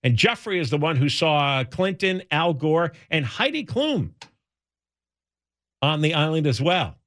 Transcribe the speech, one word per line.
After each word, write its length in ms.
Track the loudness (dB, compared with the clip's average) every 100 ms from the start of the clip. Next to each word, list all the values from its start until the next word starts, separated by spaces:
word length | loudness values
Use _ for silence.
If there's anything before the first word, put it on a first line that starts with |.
And 140 | 2 2
Giuffre 420 | 2 0 -4 -2
is 120 | -2
the 80 | 0
one 180 | 0 2
who 120 | 0
saw 560 | 2 2 2 2 0
Clinton, 580 | -4 -2 -2 0 -2 -2 -2
Al 240 | 0 0
Gore, 380 | 0 0 0 0 -6 -4
and 160 | -4 -4
Heidi 400 | -2 -2 -2 -4
Klum 460 | -2 0 0 -4 -8 -20 _ _ _ _ _ _ _ _ _ _ _ _ _ _ _
on 180 | -2 0
the 140 | 0
island 320 | 2 2 2 0
as 160 | 2
well. 340 | 2 0 -2 -8